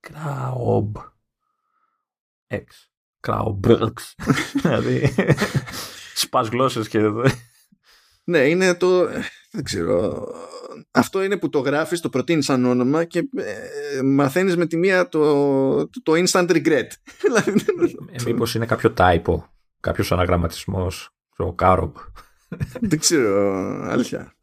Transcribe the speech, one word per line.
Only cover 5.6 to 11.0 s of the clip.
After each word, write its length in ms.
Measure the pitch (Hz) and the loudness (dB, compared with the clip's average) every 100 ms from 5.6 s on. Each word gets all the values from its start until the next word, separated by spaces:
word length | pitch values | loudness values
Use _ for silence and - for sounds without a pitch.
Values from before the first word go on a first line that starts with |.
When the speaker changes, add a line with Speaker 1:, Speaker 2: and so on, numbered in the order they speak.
| - - - - - - | -6 -14 -14 -16 -14 -8
Speaker 1:
σπάς 320 | - 131 117 | -2 -2 -2
γλώσσες 400 | 120 131 120 110 | 0 0 0 -2
και 120 | 113 107 107 131 - - _ _ _ _ _ _ _ | 2 2 2 0 0 -12 _ _ _ _ _ _ _
Speaker 2:
Ναι, 260 | - 170 135 | 0 4 4
είναι 260 | 175 185 175 | 4 2 4
το, 300 | 180 185 170 120 202 - _ | 4 4 2 -2 -10 -12 _
δεν 120 | 220 | -10
ξέρω. 640 | 143 95 85 87 98 73 - 82 85 82 - - - | -6 -4 0 0 0 -6 -12 -14 -16 -18 -18 -18 -2
Αυτό 320 | - | 0